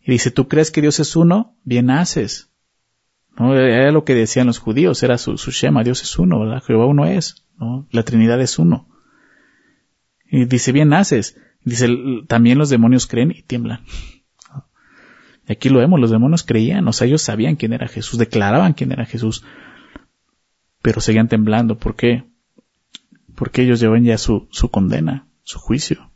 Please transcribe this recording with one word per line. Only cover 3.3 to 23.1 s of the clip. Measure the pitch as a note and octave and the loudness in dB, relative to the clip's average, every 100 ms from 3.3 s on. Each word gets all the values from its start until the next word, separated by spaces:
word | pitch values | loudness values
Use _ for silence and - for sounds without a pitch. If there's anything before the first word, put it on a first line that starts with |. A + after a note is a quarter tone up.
| - | -2
¿No? | A#2+ C3+ | 0 2
Era | C3 A#2 C#3 | 2 4 2
lo | D3+ | 2
que | D3+ | 2
decían | B2+ A2 C3 B2 | 0 2 0 0
los | A#2 | 0
judíos, | - A2+ F3 - | -4 0 0 0
era | B2+ B2 | 0 -2
su, | - G#2+ | -4 -8
su | - | -8
shema, | - C3+ A#2 | -4 0 0
"Dios | A#2+ B2+ | 0 -4
es | - - | -6 -2
uno", | F3+ D#3 | 0 0
¿verdad? | A2 B2+ | -2 -6
"Jehová | - A2 B2 | 0 2 2
uno | C#3+ D#3+ | 2 0
es", | - - - _ _ | -2 -6 -14 _ _
¿no? | A2+ C3 C#3+ | -8 -8 -6
La | A#2 | -6
Trinidad | A2 A2+ A2+ A#2+ | 0 2 2 2
es | B2+ - | -2 0
uno. | E3+ C#3 _ _ _ _ _ _ _ _ _ _ _ _ _ _ _ | 0 0 _ _ _ _ _ _ _ _ _ _ _ _ _ _ _
Y | C3+ B2 | -2 0
dice, | B2 C3 | 0 0
"Bien | C#3 D3+ | 2 4
haces". | D#3+ G3+ B2 - _ _ _ | 2 2 0 -2 _ _ _
Dice, | A#2+ A#2 B2 | -6 -2 0
"L-, | A#2+ C3 A#2+ D3 | 0 -4 -8 -2
también | A#2 A#2 C3 | 2 4 4
los | D3+ | 2
demonios | B2 A#2 B2+ - | 2 4 2 0
creen | A#2+ C#3 | -2 -2
y | - | -4
tiemblan". | _ B2 A2+ A#2 - - - - _ _ - C#3 _ _ _ _ _ _ _ _ - | _ -8 -8 -10 -12 -16 -16 -20 _ _ -20 -20 _ _ _ _ _ _ _ _ -12
Y | |
aquí | - - | -4 2
lo | C3 | 4
vemos, | C3+ F3 | 4 2
los | A#2 | 2
demonios | A2 B2+ E3 | 2 2 0
creían, | - A2+ A#2 G3 D#3+ | 0 0 0 -2 -2
o | |
sea, | A2 A#2+ | -2 0
ellos | D#3 | 0
sabían | - G#2+ A#2+ D3+ | -2 -4 -2 -2
quién | A2+ | -4
era | A2+ A#2+ | -6 -8
Jesús, | - - A#2 | -10 -8 -4
declaraban | A2+ A2+ G2+ C3 F#3 | -2 0 0 2 0
quién | C#3+ C3 | 0 -6
era | - A#2 | -6 -8
Jesús, | A#2 A2 - - - - - _ - _ _ _ _ _ _ _ _ | -6 -6 -6 -14 -20 -20 -20 _ -20 _ _ _ _ _ _ _ _
pero | A2+ A2+ | -2 -2
seguían | - A2 A2+ | 0 2 2
temblando. | A2 G#2+ A2 A#2 G#2+ | 0 0 0 0 -2
¿Por | A2 - | -6 -2
qué? | A#2+ A#2+ - _ _ _ _ _ _ - _ | 0 -2 -6 _ _ _ _ _ _ -20 _